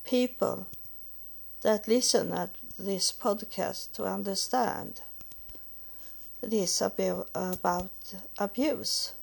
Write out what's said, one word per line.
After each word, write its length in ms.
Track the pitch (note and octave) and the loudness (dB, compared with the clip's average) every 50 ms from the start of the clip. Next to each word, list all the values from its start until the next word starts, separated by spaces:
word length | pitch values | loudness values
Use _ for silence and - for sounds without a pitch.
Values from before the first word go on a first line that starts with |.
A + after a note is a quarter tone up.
| - | 0
people 640 | - - B3 B3 B3 - - - - - - F#3+ - - - - - - - - - - - - - - - - - - - | 4 4 6 6 4 4 2 2 2 2 0 -4 -8 -10 -12 -12 -12 -12 -12 -12 -14 -14 -14 -14 -14 -14 -14 -14 -14 -14 0
that 260 | - G#3+ G#3+ G#3 - - | 4 4 4 4 6 6
listen 460 | A3 B3+ B3 - - A3 D#3+ D#3+ E3+ | 6 6 8 8 6 6 6 4 0
at 200 | F3 F3 F3 - - - - - - | -2 -2 -2 -4 -10 -12 -12 -10 -6
this 360 | F#3 G3 G3 F#3 - - - | -2 -2 0 2 2 2 0
podcast 800 | - - A#3 G3+ A3 G#3+ - - - F3+ - F#3+ - - - - | 2 2 2 2 2 0 -8 -2 -2 -2 0 -2 -4 -8 -10 -6
to 100 | - G#3+ | -4 -2
understand 960 | F#3+ F#3+ G3 G3+ G3+ F#3+ F#3+ - - - B3+ A#3+ G3 - - - - - - - - - - - - - - - - - - - - - - - - - - - - - - - - - - | 0 0 0 -2 -2 0 0 0 2 4 4 4 4 2 -2 -6 -8 -10 -12 -12 -12 -12 -12 -12 -14 -14 -14 -12 -14 -14 -14 -14 -16 -16 -14 -14 -14 -14 -14 -14 -14 -14 -14 -14 -14 -12 -8
this 400 | - A3 A3 A3 F#3+ F3 - - | -4 2 4 4 4 4 4 4
abu-, 440 | G#3+ - - - F#3+ F#3 F3+ F3+ F3+ - - | 2 2 2 2 2 2 2 0 -4 -4 -4
about 560 | - F#3 F#3 F3+ F3+ - F#3+ F3 F3 F3+ F#3+ - - - - - F#3+ - - - - | -2 0 0 -2 2 2 2 2 2 0 -4 -8 -14 -14 -14 -14 -14 -14 -14 -4 -2
abuse. 760 | G3+ G3+ - - C4+ D#4 C#4 - - - - - - - - - | -2 -2 2 2 2 2 2 0 0 -2 0 0 -2 -4 -6 -12